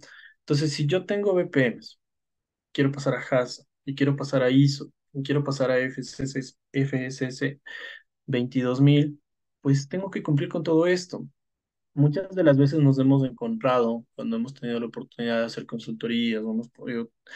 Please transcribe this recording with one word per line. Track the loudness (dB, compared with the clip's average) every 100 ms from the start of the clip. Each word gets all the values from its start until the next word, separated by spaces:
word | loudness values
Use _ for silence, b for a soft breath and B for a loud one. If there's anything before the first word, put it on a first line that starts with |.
| B B B B
Entonces, | -2 0 0
si | -2 0
yo | 0 -2
tengo | -2 2
B | 0 2
P | 2 2
Ms, | 0 -16 _ _ _ _ _ _ _ _
quiero | 0 0
pasar | 0 -4
a | -4 -2 -2
hasa, | -2 -8 _ _
y | -10
quiero | 0 0
pasar | 0 0 2
a | 4
iso, | 6 4 2 -10 _ _
y | -10
quiero | -2 -2
pasar | -2 -2 0
a | 0
F | -2 -6
C | -12 -8 -6
C, | -6 -10 _ _
F | -2 0 -2 -6
S | -6 -8
S | -4 -6 -6 -16 B B B B _ -4
veintidós | -4 -2 -2 0 4
mil, | 6 6 2 -4 _ _ _ _
pues | 0 0 0
tengo | -6 -6
que | -6
cumplir | -2 0 0
con | -4
todo | 0 2 2
esto. | 0 -4 -12 -14 _ _ _ _ _ _
Muchas | 2 2 2 -4
de | 2
las | 4 6
veces | 4 4
nos | 4 4
hemos | 4 4
encontrado, | 2 -4 -6 -2 0 2 2 -2 -10
cuando | -10 -4 -4
hemos | -4
tenido | -8 -6 -6
la | -6
oportunidad | -10 -14 -6 -2 -2
de | -2
hacer | -6 -10
consultorías, | -10 -10 -8 -2 0 0 -2
o | -2
hemos | -4 -6
podido | -12 -8 -6 -8 _ -20